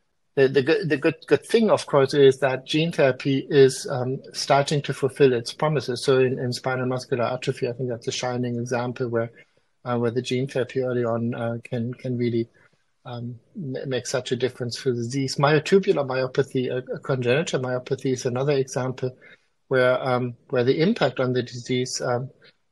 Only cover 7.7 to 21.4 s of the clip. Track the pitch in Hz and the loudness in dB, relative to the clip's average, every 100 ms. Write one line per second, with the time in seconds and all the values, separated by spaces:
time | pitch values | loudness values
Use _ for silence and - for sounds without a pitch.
7.7 | 117 127 117 - - 127 123 123 120 120 | -4 -6 -6 -6 -4 -4 -4 -4 -4 -4
8.7 | 120 123 117 123 117 113 - _ _ _ | -4 -4 -4 -4 -2 -4 -8 _ _ _
9.7 | _ 127 120 120 117 123 123 135 135 120 | _ -6 -2 -2 -2 -2 -2 -2 -2 -2
10.7 | 131 127 123 120 117 117 123 117 117 - | -2 -2 -2 -2 -2 -2 -4 -6 -6 -8
11.7 | 123 117 127 131 123 120 117 117 _ _ | -6 -6 -8 -6 -2 -2 -2 -4 _ _
12.7 | _ _ _ 127 120 120 120 _ - 143 | _ _ _ -14 -12 -10 -12 _ -12 -8
13.7 | 131 - 127 - 131 - 120 123 - 120 | -8 -4 -4 -4 -6 -4 -2 -4 -4 -8
14.7 | - 135 120 117 139 131 - 143 156 151 | -4 -4 -2 -4 -4 -4 0 2 2 4
15.7 | 196 196 160 131 127 127 - 139 135 127 | 2 4 0 0 -2 -2 -2 -2 -2 -2
16.7 | 127 127 123 - 131 120 131 170 151 127 | -4 -6 -8 -4 -2 0 0 0 -4 -4
17.7 | 127 - 135 139 127 135 120 143 139 135 | -6 -4 -4 -2 -2 -2 -2 0 0 0
18.7 | 139 127 123 127 - - - _ _ _ | -2 -4 -4 -6 -8 -18 -20 _ _ _
19.7 | 131 127 127 139 123 123 120 _ 127 123 | 2 4 2 0 -2 -2 -8 _ 0 2
20.7 | 139 160 233 139 - 127 127 | 2 2 2 0 0 0 0